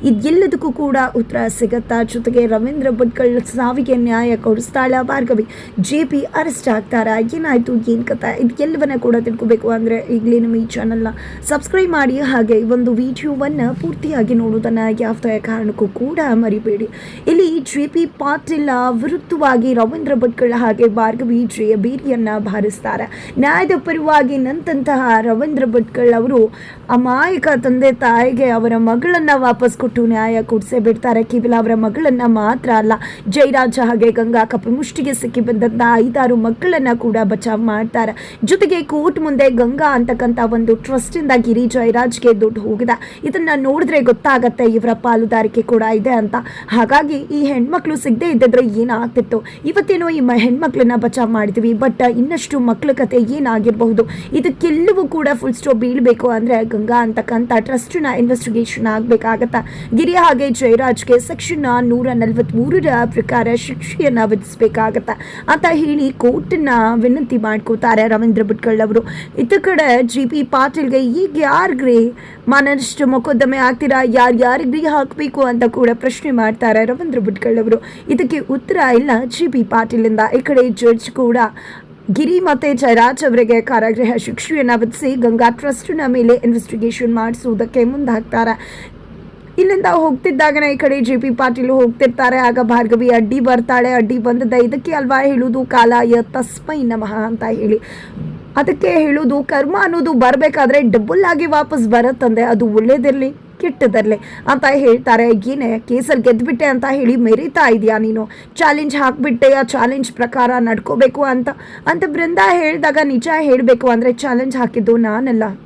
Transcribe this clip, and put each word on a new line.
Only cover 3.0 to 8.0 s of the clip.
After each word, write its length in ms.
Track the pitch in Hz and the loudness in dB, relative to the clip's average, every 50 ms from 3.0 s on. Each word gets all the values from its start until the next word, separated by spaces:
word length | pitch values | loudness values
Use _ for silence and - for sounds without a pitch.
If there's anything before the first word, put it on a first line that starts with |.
| 247 233 233 - 254 240 240 240 | 0 -2 0 0 0 0 2 0
ಸಾವಿಗೆ 540 | 233 - - 240 254 240 247 277 254 247 262 | -4 -4 -6 -4 -2 -2 -2 -2 -2 0 0
ನ್ಯಾಯ 400 | 240 240 240 233 226 233 240 233 | 0 0 0 0 0 0 0 -2
ಕೊಡಿಸ್ತಾಳ 580 | 220 226 226 214 220 240 - - 269 254 262 254 262 | -2 0 -2 -2 -2 -2 -6 -4 -2 0 0 0 0
ಭಾರ್ಗವಿ? 460 | 254 254 269 277 247 233 262 214 220 - - - - - - - | 0 -2 -2 -4 0 0 0 0 0 -4 -8 -20 -20 -12 -6 -4
ಜೆ 240 | 185 - 269 302 330 | -4 -2 0 -2 -2
ಪಿ 160 | - - 277 | 0 -2 -4
ಅರೆಸ್ಟ್ 480 | 277 - - - - 330 247 - - 262 | -4 -4 -4 -4 -4 -4 -6 -4 -2 -2
ಆಗ್ತಾರಾ? 520 | 226 214 202 214 - 233 220 220 220 220 | -2 -2 -2 -2 -2 -2 0 0 0 -2
ಏನಾಯ್ತು, 720 | 226 226 320 330 320 311 269 240 233 254 254 226 226 - | -2 -4 -4 -4 -4 0 0 0 0 0 -2 -2 0 0
ಏನ್ 120 | 233 226 | -2 -2